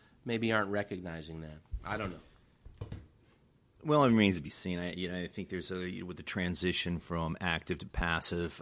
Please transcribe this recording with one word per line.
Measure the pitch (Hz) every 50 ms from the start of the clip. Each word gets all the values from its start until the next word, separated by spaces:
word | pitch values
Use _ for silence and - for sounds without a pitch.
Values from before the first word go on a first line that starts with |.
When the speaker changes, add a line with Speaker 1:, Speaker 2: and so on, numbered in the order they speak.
| - _ - _ _
Speaker 1:
maybe | 123 117 110 113 113
aren't | 110 107 101 98
recognizing | 101 104 98 - 101 92 90 87 82 82 76 80 80 80
that. | 80 78 78 82 - - - - -
I | 90 104
don't | 107 107 95
know. | 85 78 - - - - - _ _ _ _ - - - - - - - - - _ _ - - _ _ _ _ _ _ _ _ _ - -
Speaker 2:
Well, | 156 151 151
it | 139 123
remains | 113 110 104 98 92
to | 85
be | 71 -
seen. | - - - 92 90 87
I, | 87 90 85
you | 87 92 87
know, | 90 90
I | 87 85
think | - - 90 -
there's | 95 90 87 -
a, | 95 92 90 92 92 95
with | 90 90 87
the | 78 78
transition | - - 101 90 90 87 - 90 92 87 - - 87 87 80
from | - - 85 85 82 80 82 -
active | 95 90 82 78 - - 87 76
to | -
passive, | - - - 87 85 82 80 - - 87 87 87 80 - -